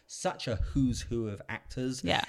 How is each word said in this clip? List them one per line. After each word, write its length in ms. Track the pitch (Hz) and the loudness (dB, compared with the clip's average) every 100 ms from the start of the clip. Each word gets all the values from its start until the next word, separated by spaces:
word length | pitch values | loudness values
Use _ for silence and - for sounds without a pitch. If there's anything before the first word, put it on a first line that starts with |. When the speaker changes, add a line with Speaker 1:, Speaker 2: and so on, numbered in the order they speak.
Speaker 1:
such 420 | - - 135 - 127 | -16 -4 -4 -2 -2
a 80 | 107 | 0
who's 440 | - 139 127 113 | 2 4 4 2
who 280 | - 117 107 | -2 -2 -2
of 120 | 98 - | -4 -6
actors. 520 | 113 - 131 127 127 | -8 -6 -4 -2 0
Speaker 2:
Yeah. 200 | - - | 2 2